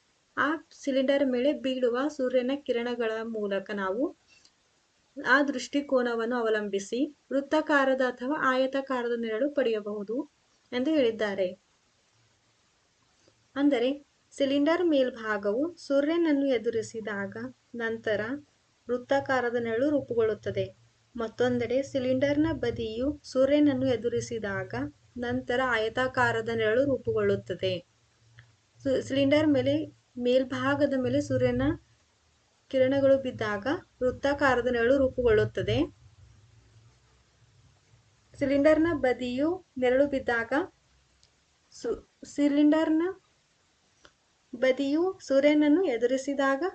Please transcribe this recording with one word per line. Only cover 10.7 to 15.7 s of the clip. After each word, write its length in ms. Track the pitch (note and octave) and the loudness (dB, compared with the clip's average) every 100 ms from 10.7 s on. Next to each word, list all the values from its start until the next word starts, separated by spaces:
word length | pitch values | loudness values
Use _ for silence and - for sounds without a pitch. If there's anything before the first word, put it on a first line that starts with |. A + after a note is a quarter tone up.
ಎಂದು 200 | B3 C#4 | -4 0
ಹೇಳಿದ್ದಾರೆ. 560 | D#4 A#3 A3 G#3 F#3+ F#3 F#3+ _ _ _ _ _ _ _ _ _ _ _ _ _ _ _ _ _ _ _ C4+ | 2 2 0 -4 -2 -4 -6 _ _ _ _ _ _ _ _ _ _ _ _ _ _ _ _ _ _ _ 0
ಅಂದರೆ, 340 | C#4+ A#3+ B3+ C#4+ - _ _ | 2 2 0 -2 -10 _ _
ಸಿಲಿಂಡರ್ 500 | - C4+ C#4+ C#4+ F4+ E4+ | -2 0 2 2 2 4
ಮೇಲ್ಭಾಗವು 920 | C#4 B3 A3 A3 G3+ G3+ A#3 E4+ | 2 2 -2 -4 -2 -2 -2 -2